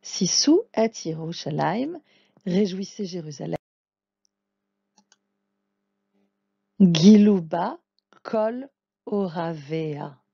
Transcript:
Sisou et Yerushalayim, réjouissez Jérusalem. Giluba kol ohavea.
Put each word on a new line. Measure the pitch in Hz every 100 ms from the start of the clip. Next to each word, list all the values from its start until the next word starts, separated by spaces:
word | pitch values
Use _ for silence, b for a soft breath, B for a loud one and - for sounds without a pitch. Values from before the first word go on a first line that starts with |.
Sisou | - - 180 - - 339 -
et | - 226 -
Yerushalayim, | 165 160 160 170 - 147 151 202 285 349 _ _ _ _
réjouissez | 196 180 208 185 190 - 196
Jérusalem. | 180 156 143 156 160 _ _ _ _ _ _ _ _ _ _ _ _ _ _ _ _ _ _ _ _ _ _ _ _ _ _ _ _ _ _ _ _
Giluba | 185 160 185 214 208 196 160 170 196 330 _ _ _ _
kol | - 220 214 247 277 _ _ _ -
ohavea. | 202 190 160 165 156 139 160 156 143 151 139 _